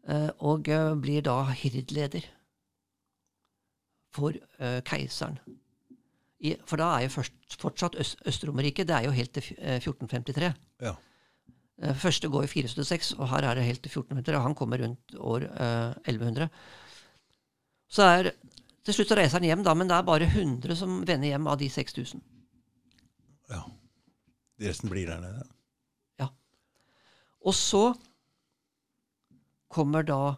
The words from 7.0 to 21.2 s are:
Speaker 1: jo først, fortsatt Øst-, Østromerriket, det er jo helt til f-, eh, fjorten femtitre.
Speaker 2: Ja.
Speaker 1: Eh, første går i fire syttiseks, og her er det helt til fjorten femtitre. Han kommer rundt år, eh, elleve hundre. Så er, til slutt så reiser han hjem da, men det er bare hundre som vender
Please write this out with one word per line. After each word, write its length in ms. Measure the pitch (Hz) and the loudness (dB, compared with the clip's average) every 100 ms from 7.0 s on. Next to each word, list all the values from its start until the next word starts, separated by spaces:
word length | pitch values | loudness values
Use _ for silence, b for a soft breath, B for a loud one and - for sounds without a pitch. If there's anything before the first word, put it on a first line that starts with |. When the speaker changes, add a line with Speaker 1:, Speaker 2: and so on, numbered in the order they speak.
| 127 | 0
Speaker 1:
jo 140 | 139 | -2
først, 120 | 123 - _ - | -6 -10 _ -6
fortsatt 380 | 160 - 175 - | -6 -2 -4 -2
Øst-, 240 | 147 - - | -6 -4 -6
Østromerriket, 600 | 135 156 131 143 - 170 | -4 -4 0 0 0 0
det 80 | 151 | 2
er 100 | 123 | 2
jo 60 | |
helt 220 | 127 123 | 0 -2
til 80 | - | -6
f-, 120 | - - | -10 -10
eh, 220 | 147 127 | -4 -2
fjorten 280 | 151 135 127 | -4 -6 -6
femtitre. 460 | 131 117 135 175 139 _ _ | -6 -4 -2 -2 -4 _ _
Speaker 2:
Ja. 140 | 117 90 b b b b b b b - | -8 -8 b b b b b b b -8
Speaker 1:
Eh, 120 | 151 | -4
første 360 | 139 180 147 151 | 0 0 0 0
går 140 | 139 | -2
i 40 | 143 | 0
fire 200 | - 127 | -2 -2
syttiseks, 460 | 123 139 170 - - | -4 -2 -2 -2 -4
og 120 | 131 | -2
her 140 | 139 | 0
er 120 | 143 120 | 0 0
det 80 | 123 | 0
helt 160 | 123 | -2
til 80 | 139 | -6
fjorten 240 | 147 - 135 | -8 -6 -6
femtitre. 240 | 123 151 | -2 0
Han 140 | 123 151 | 0 -2
kommer 220 | 120 127 | -2 -2
rundt 360 | 120 123 _ - | -4 -8 _ -8
år, 280 | - 117 | -2 -2
eh, 500 | - - 120 117 117 127 - | -4 -4 -2 0 -2 -6 -4
elleve 200 | 110 117 | -2 -2
hundre. 240 | 113 160 B B B B B B B B _ _ _ _ _ _ | -2 -4 B B B B B B B B _ _ _ _ _ _
Så 140 | - | 6
er, 280 | 196 175 185 - - - _ _ | 8 8 4 -4 -20 -20 _ _
til 100 | - | -2
slutt 140 | 208 208 | 0 4
så 80 | 214 | 6
reiser 220 | 160 170 | 6 4
han 80 | 175 | 2
hjem 160 | 170 | 4
da, 100 | 185 | 4
men 140 | 160 185 | 4 4
det 80 | 175 | 4
er 60 | |
bare 260 | 175 160 165 | 6 6 6
hundre 460 | 208 165 123 127 170 | 4 2 -2 -2 -4
som 240 | 185 185 175 | -2 -2 0
vender 220 | 151 | 0